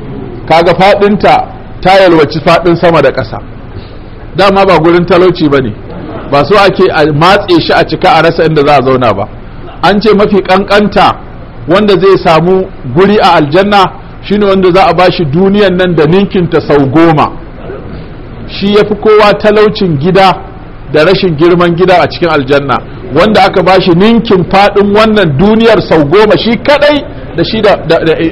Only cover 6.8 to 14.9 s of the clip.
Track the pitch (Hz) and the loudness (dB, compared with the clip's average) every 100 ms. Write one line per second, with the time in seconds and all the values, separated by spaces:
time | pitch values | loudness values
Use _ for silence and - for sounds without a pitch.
6.8 | 185 160 151 143 175 202 - 170 - 190 | 0 0 0 0 2 2 0 0 0 -2
7.8 | 160 156 180 156 165 - 160 151 143 143 | -2 -2 0 2 2 0 0 0 2 2
8.8 | 131 131 117 98 101 - - - - - | 2 2 0 -2 -6 -12 -18 -18 -18 -4
9.8 | 175 208 220 196 208 196 180 190 196 202 | -2 2 2 2 2 0 0 -2 0 0
10.8 | 208 202 160 - - - - - - 190 | 0 0 0 -2 -10 -18 -18 -10 -2 0
11.8 | 208 180 196 185 180 160 170 190 185 - | 2 2 2 2 2 2 2 0 -2 -10
12.8 | 131 131 196 208 185 170 143 175 202 202 | -4 0 2 2 2 2 2 0 2 2
13.8 | 180 - - - - 208 202 190 185 185 | 0 -4 -18 -14 -4 0 0 2 2 4
14.8 | 170 | 2